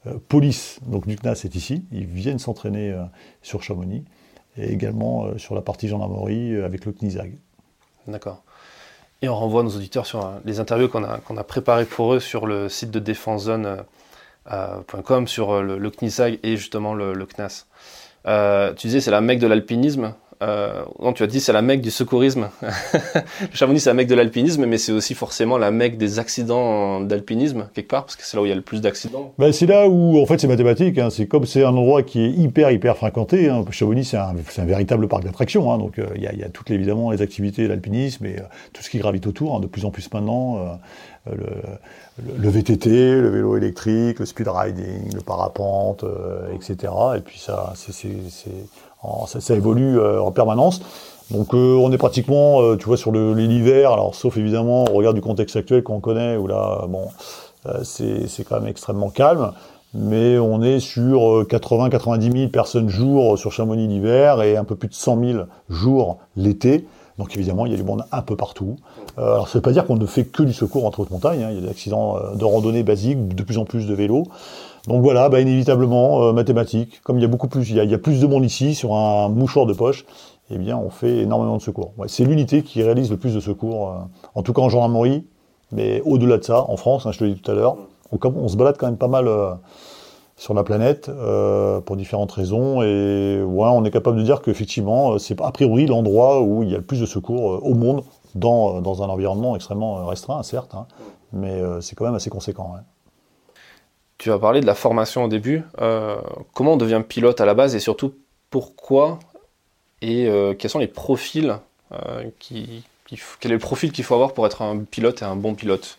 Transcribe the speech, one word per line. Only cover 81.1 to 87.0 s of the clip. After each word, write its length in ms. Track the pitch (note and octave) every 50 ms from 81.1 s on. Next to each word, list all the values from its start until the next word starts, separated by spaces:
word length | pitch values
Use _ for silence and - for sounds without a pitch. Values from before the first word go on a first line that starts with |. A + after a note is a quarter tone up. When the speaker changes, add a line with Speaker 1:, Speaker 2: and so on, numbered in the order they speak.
| A#2+ A#2
Speaker 1:
énormément 400 | G#2+ G#2 A2+ A2+ A2+ A2+ A2 G#2+
de 40 |
secours. 300 | - - G2 - F#2 E2+ G2+ A2
Ouais, 100 | G2 G#2+
c'est 160 | - - B2
l'unité 380 | B2+ D#3 D3+ C#3+ - C#3 D3+
qui 200 | D3 - - A#2+
réalise 280 | A2 A2+ A2+ B2 C3 A2
le 80 | G#2+ F2+
plus 160 | - B2+ A2
de 60 | G#2+
secours, 500 | F#2+ G#2 G2+ F#2+ - A2+ A2+ G#2+ G2+ F#2+
euh, 80 | F#2 F2+ F2+ F#2 - _ - - _
en 80 | A2
tout 120 | F#2+ B2 A#2+
cas 80 | C3+
en 80 | B2+ B2+
gendarmerie, 560 | A#2+ B2 A#2+ A#2 A#2 A2+ A#2+ B2 C#3 D3+ F3 _ _ _ _ _ _ _ _ _
mais 280 | - G#2+ G#2+ G#2+ G#2+ G#2+ -
au-delà 320 | D#3 C#3+ C3 A#2 B2 A#2 G#2+
de 60 | -
ça, 200 | - A#2 A#2 C3+
en 120 | - G#2 F#2+
France, 260 | - B2 C3 C3+